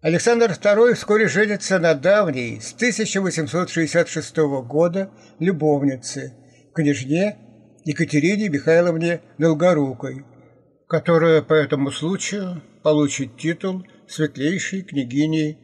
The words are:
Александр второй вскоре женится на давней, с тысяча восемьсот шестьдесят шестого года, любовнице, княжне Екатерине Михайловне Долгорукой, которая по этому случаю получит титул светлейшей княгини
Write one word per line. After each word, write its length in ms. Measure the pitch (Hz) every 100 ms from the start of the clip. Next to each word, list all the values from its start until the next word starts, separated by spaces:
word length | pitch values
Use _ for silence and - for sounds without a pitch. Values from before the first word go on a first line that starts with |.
Александр 520 | 156 165 233 233 226
второй 400 | 160 202 208 240
вскоре 340 | 220 - 208 214
женится 520 | 143 214 202 - 190
на 160 | 165 151
давней, 680 | 143 208 190 131 120 110
с 120 | -
тысяча 480 | - 247 220 214 196
восемьсот 500 | 190 156 147 160 180
шестьдесят 360 | - 160 165 160
шестого 540 | - 147 - 151 139
года, 480 | 120 143 175 180 190 - - _
любовнице, 920 | 165 175 151 143 143 131 - 139 131 - - _ _ -
княжне 640 | 147 135 131 156 202 208 - - _ _ -
Екатерине 640 | 147 170 151 156 208 208
Михайловне 720 | 143 147 165 175 160 170 170 - -
Долгорукой, 840 | 160 156 180 165 139 123 135 131 143 _ - _ _ _ _
которая 540 | 165 - 170 165 160
по 120 | -
этому 380 | 156 147 147 139
случаю 680 | 139 156 190 - 202 190 175 - _
получит 540 | - 151 143 - 127 -
титул 460 | 156 170 190 185 180 _ _
светлейшей 760 | - 156 139 139 185 - 190
княгини 760 | 185 139 123 131 151 160 151 156